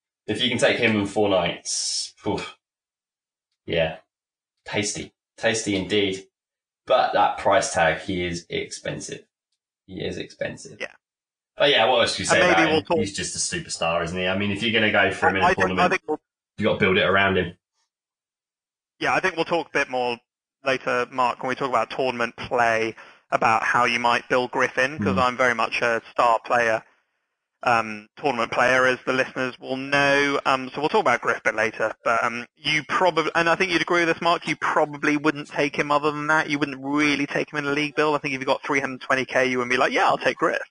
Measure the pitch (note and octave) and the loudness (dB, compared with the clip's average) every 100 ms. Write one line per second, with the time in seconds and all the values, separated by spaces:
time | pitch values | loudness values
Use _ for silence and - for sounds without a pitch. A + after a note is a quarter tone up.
0 | _ _ - G#2+ A#2+ A#2 C#3 - A#2 G#2+ | _ _ -6 -2 -2 2 2 2 2 0
1 | G2 A2 G2+ F#2 F2 - - - - - | -2 0 2 2 0 -4 -8 -6 -6 -6
2 | - _ G#2+ F#2 - - _ _ _ _ | -8 _ -6 -4 -6 -16 _ _ _ _
3 | _ _ _ _ _ _ - E2+ D#2 - | _ _ _ _ _ _ -4 -2 -2 -4
4 | _ _ _ _ _ _ - G#2 G2+ - | _ _ _ _ _ _ -8 -4 -4 -6
5 | - _ _ - A2+ A2+ G#2+ F#2+ F2+ G#2+ | -12 _ _ -4 -2 -2 -2 -2 0 0
6 | G2 F#2+ - _ _ _ _ _ - B2+ | 0 -2 -10 _ _ _ _ _ 0 2
7 | - - - - - A#2 - - - - | 2 2 2 2 2 2 2 0 0 0
8 | - F2+ F2 E2+ - F2 - - - - | -4 -4 -4 -6 -8 -8 -8 -10 -10 -10
9 | - - - _ _ _ _ _ - F#2 | -10 -14 -16 _ _ _ _ _ -16 -8
10 | F2+ F2+ - - F2 E2 - - - _ | -8 -8 -12 -8 -10 -10 -16 -14 -14 _
11 | _ _ _ _ _ - C#3+ B2 A#2 A#2 | _ _ _ _ _ 0 2 4 4 4
12 | A2+ - - E3 F3+ - D#3 D#3 - E3+ | 2 0 2 4 4 4 2 0 0 -2
13 | D3 - - E2+ - E2+ - - E2 E2+ | -2 -4 -8 -6 -6 -6 -8 -4 -2 -2
14 | E2 F2+ F#2 F#2+ G2+ G2 A2+ A2+ G#2+ G2+ | -2 -4 -2 -2 -2 -2 0 2 2 2
15 | F#2+ F#2 - F#3+ F3+ F#3+ F#3 F3+ F3+ F#3+ | 2 2 0 2 2 2 0 2 0 0
16 | - D3+ _ _ _ - G#2 F2 G2 F#2+ | -4 -8 _ _ _ -4 -2 0 2 2
17 | F2 G2 G2 F#2 E2+ - _ _ _ _ | 2 4 2 2 -2 -8 _ _ _ _
18 | _ _ _ _ _ _ _ _ _ - | _ _ _ _ _ _ _ _ _ -6
19 | D3 C3+ F#3 E3 E3 E3+ C#3+ D3+ C#3 B2+ | -2 0 0 -2 0 -2 0 -2 -2 -2
20 | B2 A#2 _ _ _ _ C#3 C3 - B2 | -2 -4 _ _ _ _ -2 -2 0 -2
21 | B2 C3+ B2 - C3 B2 C#3 B2 A2 - | -2 0 0 0 -4 -2 0 0 -2 -2
22 | C3 A#2+ A#2 - A#2 B2 A#2 A2 A2 - | -2 -2 -4 -6 -4 0 2 2 -2 -6
23 | - - - - - A2 - B2+ B2 A#2+ | -18 -20 -4 0 4 2 2 2 2 2
24 | A#2+ A#2+ - B2+ B2 C#3 B2 - C3 D#3 | 0 0 0 0 0 -2 -2 0 -2 0
25 | - C3 B2+ B2 B2+ A#2 A2+ - A#2+ A2+ | -2 2 0 2 0 2 -2 0 0 -2
26 | - - A#2+ A2+ - B2 A#2 A2 - _ | -4 2 4 4 2 2 2 0 -4 _
27 | _ _ _ _ _ - C3 A2+ A2 G#2+ | _ _ _ _ _ -6 0 0 0 -8
28 | G#2+ - D3 A#2+ A2+ C#3+ B2 B2+ B2+ B2+ | -16 -6 -2 -2 -2 2 4 4 4 2
29 | - C3 B2+ - B2+ A#2+ C3 C3 C#3 C#3+ | -2 -2 -2 -4 -6 -6 -8 -8 -2 2
30 | C#3+ C#3 C#3+ C#3 - C3+ B2+ - D3+ A3 | 4 4 2 0 0 0 -2 -4 0 2
31 | D3+ A#2+ A#2+ A#2 A#2 G#2+ A2 - A2 - | 2 2 0 -2 -2 0 -2 -2 -4 -4
32 | - A#2 A#2+ A#2+ A#2+ _ D3 D3+ - G3+ | -2 0 -2 -6 -12 _ -4 -4 -2 0
33 | F#3 D#3+ D#3 E3 E3+ E3 F#3 E3+ D3+ F3 | 2 2 0 0 2 2 2 0 0 2
34 | E3 E3 E3+ E3+ - D3 - E3+ D3+ D3 | 2 2 2 0 -2 -4 0 2 0 0
35 | D3 D3 D3+ C#3+ C#3+ - D3 D3+ D3 D3 | 0 2 0 -2 -6 -4 -2 -2 0 2
36 | D3+ D3 D3 D#3 D#3 C#3+ D3 C3+ C3+ D3 | 0 -2 0 0 2 -2 -2 -4 -4 0
37 | D3 C#3 C#3+ D#3 C#3+ D3+ C#3+ C#3+ D3 C#3+ | 2 0 -2 -4 -4 -4 -2 -2 -2 0
38 | D#3 D3 D3+ C3 C3 C3 - C#3 C3+ B2+ | 2 0 -2 -4 -2 -2 0 -2 -2 -6
39 | - C3 B2+ C3 C3 B2+ A#2+ B2+ D#3 C4+ | -2 -2 0 2 2 0 0 2 2 2
40 | - C#3 C#3 - E3 - - | 2 2 0 0 0 -2 -6